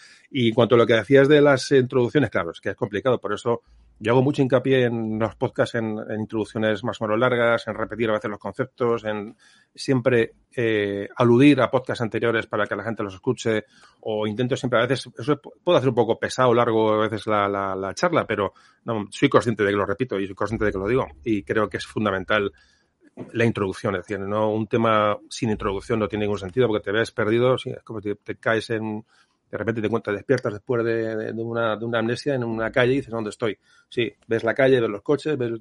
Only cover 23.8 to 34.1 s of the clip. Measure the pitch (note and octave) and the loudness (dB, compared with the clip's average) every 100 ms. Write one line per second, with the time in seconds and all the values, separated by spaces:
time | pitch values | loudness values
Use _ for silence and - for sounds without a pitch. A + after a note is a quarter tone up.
23.8 | A#2 F#2+ - G2+ G2 G#2 G#2+ G#2+ A2 A#2 | -4 -4 -4 -6 -4 -2 0 -2 -2 0
24.8 | A2+ G#2+ G#2+ G#2 - - A2+ G#2+ G#2 G2 | 2 4 2 0 -6 -6 -4 -2 -2 -4
25.8 | - A#2 G#2 G#2+ G#2 G2+ F#2+ G#2+ A#2+ G#2+ | -4 -2 -2 -2 -4 -4 -4 0 0 0
26.8 | G2+ G#2 A2+ - G#2+ A#2 B2+ B2 - A#2+ | -2 -2 -2 -2 0 2 2 0 -4 -12
27.8 | - A2 G2+ G2+ - - - A2 - A2+ | -12 -10 -8 -8 -10 -6 -2 -2 -2 -4
28.8 | A2 G#2+ - _ _ _ _ G#2 G#2 A2+ | -4 -8 -10 _ _ _ _ -6 -4 -2
29.8 | G#2 A2 G#2+ G2+ - B2+ A#2+ G#2 - B2 | -2 -2 -2 -6 -4 -6 -6 -8 -4 -4
30.8 | A2+ A2+ A2 A2 A2+ A2 A#2 A#2 A#2 G#2 | -2 -2 -4 -6 -8 -8 -8 -4 -2 -4
31.8 | A#2 A#2 A2+ A#2+ - C3+ A#2 A2+ A2 A#2+ | -4 -2 -2 -2 -4 -4 -4 -4 -2 2
32.8 | B2 C#3 C3 A2+ G#2+ - A#2 F#2+ _ _ | 2 0 -2 -8 -8 -4 -6 -6 _ _
33.8 | _ - A2+ | _ -4 -4